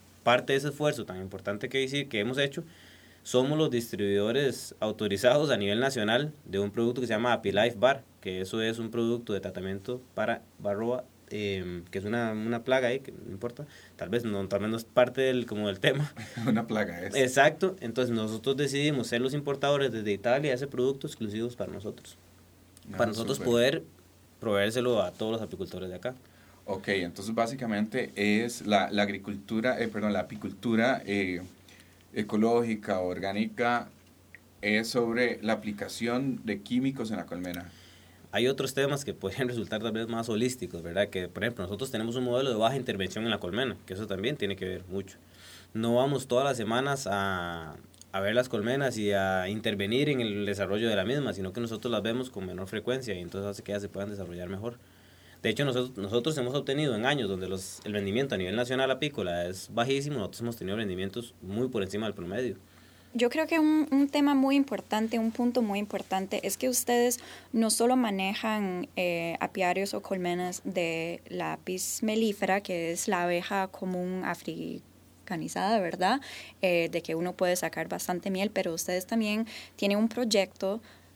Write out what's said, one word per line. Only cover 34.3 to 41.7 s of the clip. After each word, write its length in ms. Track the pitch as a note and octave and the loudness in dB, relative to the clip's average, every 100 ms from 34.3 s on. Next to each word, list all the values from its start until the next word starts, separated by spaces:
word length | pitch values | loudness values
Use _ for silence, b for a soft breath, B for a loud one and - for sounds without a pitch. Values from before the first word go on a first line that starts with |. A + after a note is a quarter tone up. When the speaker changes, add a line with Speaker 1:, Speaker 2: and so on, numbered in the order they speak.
| - - - | -20 -20 -4
Speaker 2:
es 280 | G#2 G#2+ A2+ | 0 2 2
sobre 500 | B2+ A#2 A#2 A#2+ - | 2 2 2 2 0
la 120 | G#2 | -2
aplicación 880 | G#2+ G#2+ G2+ F#2+ - A#2 A#2+ C#3 A2+ | -2 -2 -6 -8 -4 0 0 0 -2
de 180 | G#2+ G2 | -4 -6
químicos 480 | - B2 C3+ C3 A2 | -2 0 0 0 -4
en 60 | G2 | -4
la 80 | E2+ | -6
colmena. 460 | F2 F2+ F2 F2+ B B B B B B | -8 -6 -8 -10 B B B B B B
Speaker 1:
Hay 140 | A2 B2 | 2 2
otros 260 | C#3 C3 | 2 0
temas 300 | C3+ C#3 C#3+ B2 | 0 0 0 -4
que 80 | |
pueden 340 | - F#2+ F#2+ B2+ | -4 -4 -2 -2
<laughs> 20 | |
resultar 320 | A#2+ F#2+ G#2+ | -2 -4 -2
tal 100 | A2+ | -2
vez 160 | G#2+ A2+ | -2 -2
más 220 | A2+ A#2 | -2 0
holísticos, 520 | G#2+ B2 B2 F2+ E2+ | 0 0 0 -6 -8
¿verdad? 260 | E2 F2 G2+ | -2 0 0
Que, 180 | F#2 F2 | 0 -4
por 160 | - | -2
ejemplo, 200 | G#2+ A#2 | -2 -2
nosotros 260 | F#2 | -4